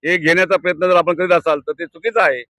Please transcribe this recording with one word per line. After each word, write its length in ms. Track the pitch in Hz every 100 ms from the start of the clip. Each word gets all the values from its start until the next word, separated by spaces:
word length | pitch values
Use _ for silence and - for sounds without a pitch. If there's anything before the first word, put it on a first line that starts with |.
हे 120 | 151 180
घेण्याचा 400 | 156 170 185 185
प्रयत्न 240 | 165 165
जर 160 | 185 180
आपण 180 | 165
करीत 180 | 170 180
असाल 280 | 175 160 147
तर 120 | 139
ते 140 | 143 165
चुकीचं 340 | 165 214 226
आहे. 240 | 175 131 117